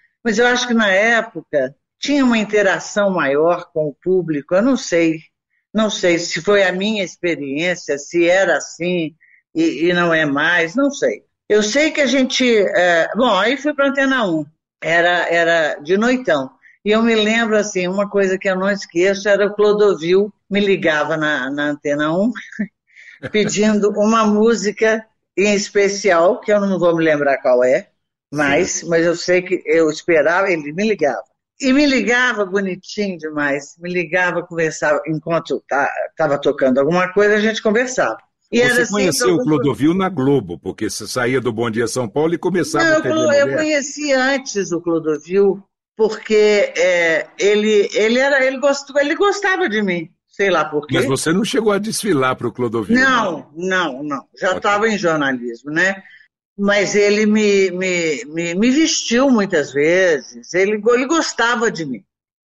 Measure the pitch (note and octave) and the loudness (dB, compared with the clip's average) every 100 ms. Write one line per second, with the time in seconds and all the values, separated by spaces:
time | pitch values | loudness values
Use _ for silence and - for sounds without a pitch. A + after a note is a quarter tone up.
0 | _ _ A#3 G#3 B3 A#3+ A#3+ A3+ G#3 F#3+ | _ _ -4 0 2 0 0 0 2 2
1 | A3+ A#3 A3 D#3+ - D3 C3 - _ _ | 2 0 -2 -8 -4 -2 -2 -6 _ _
2 | - C#4+ B3 A3+ G3+ G#3 F#3+ E3 - G#3+ | -2 2 2 2 0 0 2 0 -4 -2
3 | G3+ F3+ C#3 C#3+ E3 F3 - D#3+ D3+ - | 0 0 0 2 2 0 -4 -6 -6 -4
4 | F3 F#3 D#3+ D3 - F3+ B3 A#3+ - E3+ | -2 0 0 -4 -2 0 2 0 0 0
5 | E3 D#3+ - _ _ _ _ - G#3+ G3+ | 0 -2 -8 _ _ _ _ -4 -2 0
6 | F3+ E3 E3 - D#3+ G3+ F#3 F#3 G3+ A3 | 0 0 -2 -6 0 2 2 0 -2 -4
7 | F3 - F3 C#3+ C#3+ C#3 F3+ F3 - C#3+ | -6 -6 -4 -4 -4 -4 -4 -4 -4 -6
8 | A#2 F3 E3+ F#3 F#3 C#3+ - - F3 F3+ | -4 0 2 4 2 0 -2 -8 -4 -2
9 | D#3 - _ _ _ - E3 B2+ E3+ F3+ | -4 -8 _ _ _ -2 -2 0 0 0
10 | E3+ D#3+ D3+ C#3 D#3+ F3 E3 A#3 C#4 C#4 | 2 2 0 0 0 0 -2 0 -2 0
11 | C3+ G#2 _ _ - G#3 G#3+ C#4 D#4 D#4 | -4 -4 _ _ -2 0 2 0 0 0
12 | C4+ C4+ C4 - B3+ A3 F#3 - F3+ E3+ | 0 2 0 0 2 2 2 2 2 2
13 | D#3 G3 B3 F#3 G#3+ C4+ D4 D4 C#4 C4 | 0 0 0 2 0 -2 -4 -2 0 0
14 | C4+ C4 G3+ D#3+ D3 _ _ - D#3 E3+ | 0 0 0 -2 -6 _ _ -10 -2 2
15 | F3 F3 - E3+ E3 E3+ D3+ - D3 G3 | 2 2 0 0 2 2 0 -4 -2 0
16 | A#3 B3+ B3+ D3 C3 _ _ _ G3+ G#3+ | 2 0 0 -2 -2 _ _ _ -2 2
17 | A3+ A3 G#3 A3+ A#3 G#3+ G3+ F#3 F3+ G3 | 2 2 2 0 0 0 0 -2 -4 -2
18 | G3 G3+ G3 F#3+ G3 F#3+ G3 G3 - E3+ | -2 0 0 0 -2 -2 -2 -4 -4 0
19 | F#3+ G3 G#3 G3+ G3+ G#3 G#3 G3+ G#3 E3 | 2 2 2 2 2 2 2 4 4 2
20 | E3 F#3+ G#3 - - G3+ G3+ F3+ D#3+ D3+ | 2 2 2 -4 -6 -2 0 2 2 0
21 | D3 D#3 D3+ C#3+ C3 C#3+ D3 C#3+ D3 C#3+ | 0 -2 -2 -2 -4 -4 -4 -4 -4 -2
22 | - F3+ A3+ A3 - - G#3 _ _ _ | 0 0 -2 -2 -10 -10 -10 _ _ _
23 | - - C3 - - D#3+ G#3+ G#3 G#3 G3+ | -20 -14 -4 -2 -2 0 2 2 0 0
24 | G#3 A3+ G#3+ G#3 A3 A3 G3 G3+ A3 A3+ | 0 2 2 2 2 2 -2 0 0 0
25 | - _ _ - G#3 G3+ G#3 G3+ G3 G3+ | -4 _ _ -2 0 0 0 0 0 0
26 | G3+ E3+ F3 B3+ - G#3 G3 F3+ E3+ E3 | 2 4 4 2 0 0 2 0 2 2
27 | D#3+ D3 C#3 C3 C3+ B2 B2+ D3+ - _ | 2 2 0 0 2 2 4 2 -2 _
28 | _ _ _ C#3+ C#3+ D3 F#3 - D#3+ E3 | _ _ _ -2 0 0 0 -4 -2 0
29 | E3+ E3+ - F3+ F3+ F3+ - E3 D#3+ D#3 | 0 0 0 0 0 -4 0 2 2 0
30 | - D#3+ C#3+ F3 G3 E3 D3 D#3+ A3 G3+ | 0 2 2 2 0 -2 -4 -4 -2 0
31 | D3 A2 - _ _ - C4 C4+ D4 B3 | -2 -2 -8 _ _ -6 0 2 4 2
32 | G3+ B3 B3+ G#3+ F#3+ G3 F#3+ F3+ - - | 0 0 0 0 -2 -2 -4 -6 -10 -6
33 | G3+ F3 D#3 D3+ C#3+ C#3+ C#3+ - F3 F3+ | -6 -6 -8 -4 -2 -2 -6 -14 -8 -6
34 | D#3+ F#3 F3+ E3+ E3+ E3 D#3+ D#3 D3+ C#3+ | -2 -2 -2 -2 -6 -4 -4 -2 -2 -2
35 | D3+ D#3 - D#3+ - C3 - C3+ C3 - | -2 -6 -2 -4 -2 -6 -4 -2 -2 -4
36 | - - D#3 C#3+ D3 C3+ C3+ B2+ C#3 F3 | -8 -4 -2 0 -2 0 2 2 2 2
37 | F3+ G3 G#3 G#3 G#3+ G#3+ A3 G#3+ B3+ - | 0 2 2 2 0 -2 0 0 0 -2
38 | B2+ A2 _ _ - A#3 B3 A#3+ A#3 G3+ | -2 -2 _ _ -4 0 2 2 0 0
39 | F#3 D3 A3 E3 D3+ D3+ C3+ G#2 D3 F#3 | 0 0 0 2 2 0 0 0 2 2
40 | F#3 E3+ C3 C#3 F2+ F2 F#2 - G#2 - | 0 0 2 2 0 -8 -8 -6 -6 -6
41 | G#2 B2+ A#2+ C3 A#2 G#2+ A#2+ A2 A2+ B2+ | -8 -4 0 0 -2 -2 -2 -2 -2 -2
42 | A2+ C#3+ E3 E3+ F3+ F#3 - D3+ E4 D#4 | -4 -2 -2 0 -2 -2 -2 0 2 2
43 | - D#4 D#4 C#4+ C#4 C#4 D#4 D4 C4+ D4 | 0 0 2 2 2 0 0 -2 -4 -8
44 | D4 C4 B3+ C4+ C4+ G3+ F3 E3+ E3+ E3 | -2 0 2 -2 -4 -6 -4 -4 -2 -2
45 | D3+ D3 E3 F#3+ G3+ G3 - _ _ - | -2 -4 -2 2 2 2 -6 _ _ -2
46 | G#3+ G#3+ - G#3+ G#3 G#3 F3+ - F3+ F3 | -2 -2 -2 2 4 4 0 0 0 2
47 | E3+ D#3+ - - F#3+ G#3+ G#3+ G#3 - E3+ | 2 0 -4 -2 0 2 2 2 2 0
48 | A3 B3 C#4 C#4+ C4 C4+ C#4 C#4 - C4+ | 2 2 2 2 0 0 0 0 -2 -2
49 | C#4+ D#4+ G4+ G4 G4+ F#4 F4 G#3+ G3+ F3 | 0 2 0 0 -2 -2 -2 -2 -2 -4
50 | D#3+ _ _ - G3 E3+ C#3 D3 D3 B2+ | -6 _ _ -4 0 0 0 -4 -2 -2
51 | B2+ C3+ D3+ F3+ G#3+ C4+ G#3+ G3 G#3+ - | 0 -2 0 0 0 0 0 0 -2 -6
52 | A3+ D3 C3 B2+ A#2+ - A#2+ A2+ G#2+ B3 | -2 0 0 -2 -4 -4 -4 -2 0 2
53 | C4 B3 G3+ D3 C3 D3+ F#3 F#3 E3 B2+ | 2 2 0 -6 -12 -8 -4 -2 -2 -6
54 | D3+ C3+ - - F#3 F3+ G#3 G#3 A3+ G#3 | -8 -8 -10 -6 -4 -2 0 0 0 0
55 | E3+ D#3 C#3 B2+ A#2+ A#2 C#3+ D#3+ F#3 G3 | 0 0 0 -2 -6 -10 -6 -2 0 -2
56 | - - _ _ _ - G3 G3+ F3+ G#3 | -12 -20 _ _ _ -4 0 2 2 2
57 | G#3 G#3 G#3+ G#3+ G#3 G3 F#3+ F3+ F#3 F3 | 2 4 2 2 4 4 2 0 -2 0
58 | E3 C3+ C3+ E3 E3+ F3 A#3+ C4+ D#4+ - | -2 -4 -6 -6 -4 0 2 2 2 0
59 | - A#3+ C#4 A#3 G3 D#3+ C3 C#3 D3+ F3+ | -2 2 4 2 2 0 -2 0 2 4
60 | F#3 C#3+ - A#2+ - F3 F#3+ G#3+ G#3 A#3+ | 2 0 -4 -20 -6 -2 0 0 2 0
61 | C4+ E4 - - A#3 A#3+ A3+ E3 D3+ A2 | 2 -2 -2 -2 -2 0 -2 -4 -8 -10
62 | _ _ _ _ | _ _ _ _